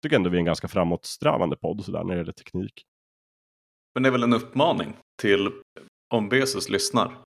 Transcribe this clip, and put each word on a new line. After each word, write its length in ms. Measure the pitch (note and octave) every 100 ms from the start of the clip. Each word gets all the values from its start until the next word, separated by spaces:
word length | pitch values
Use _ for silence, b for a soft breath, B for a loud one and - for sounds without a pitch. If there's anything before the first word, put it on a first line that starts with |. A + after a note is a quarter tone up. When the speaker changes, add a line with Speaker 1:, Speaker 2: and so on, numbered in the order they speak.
Speaker 1:
Tycker 120 | D3+ C#3+
ändå 140 | F2+
vi 80 | F2
är 20 |
en 60 | E2+
ganska 220 | D#2+ E2+
framåtsträvande 880 | - E2+ E2+ - - D3 D#3 F2 C#2
podd 300 | D#2+ G2 G#2
sådär 180 | E2+
när 100 | F2
det 40 | F2+
gäller 120 | E2
teknik. 500 | - - F#2 F#2 - _ _ _ _ _ _ _ _ _ _ _ -
Speaker 2:
Men 80 |
det 60 | C3
är 20 |
väl 120 | B2+
en 100 | A#2+
uppmaning 600 | A#2+ - B2+ D#3+ D3 D2 - _ _
till, 280 | A2 G2+ G2 G2+ - - - _ _
om 160 | A#2 G#2
Bezos 400 | B2+ B2+ G2+ -
lyssnar. 420 | G2 - A#2+ G2+ -